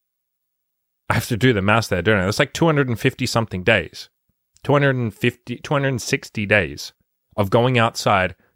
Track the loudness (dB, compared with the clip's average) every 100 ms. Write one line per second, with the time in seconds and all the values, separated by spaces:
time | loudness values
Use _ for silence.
0 | _ _ _ _ _ _ _ _ _ _
1 | -4 -4 -2 2 2 2 2 2 2 -2
2 | 2 2 2 0 -2 0 0 2 0 0
3 | -2 -2 -2 -2 -2 -2 0 0 0 -12
4 | -20 _ _ _ _ _ 0 2 2 0
5 | -4 -2 -2 -2 -12 -12 -4 -2 -2 -4
6 | -4 -4 -4 -8 0 0 0 -6 -16 _
7 | _ _ _ -4 0 2 2 2 0 0
8 | 0 2 0 -4 _